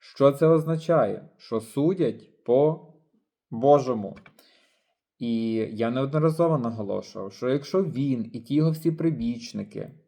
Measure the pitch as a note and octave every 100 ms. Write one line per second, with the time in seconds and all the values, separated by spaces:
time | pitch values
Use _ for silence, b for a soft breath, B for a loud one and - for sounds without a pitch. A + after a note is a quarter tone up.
0 | - - C#3 C#3 D#3+ D#3+ D#3 E3 D#3 E3
1 | A2 G2 - _ - A2+ A2+ - D3+ F#3+
2 | C#3+ G#2+ - _ - B2 D3+ D#3+ - _
3 | _ _ _ _ _ A#2 C3+ D3 B2+ A#2
4 | G2 - - _ b b b b b b
5 | _ _ A#2+ A#2 A2+ A2+ A2 G#2+ A2+ B2+
6 | C3+ D3+ D#3+ D#3+ E3+ D#3 A#2 A2+ G2+ G2
7 | - A2 G2 - B2 C#3 C#3+ F#3 F#3 B2+
8 | C#3 B2+ A2 - - C#3+ D#3 D#3 E3+ D#3+
9 | E3 C#3 A#2 A#2 - G#2+ G2+ G2+ G2+ -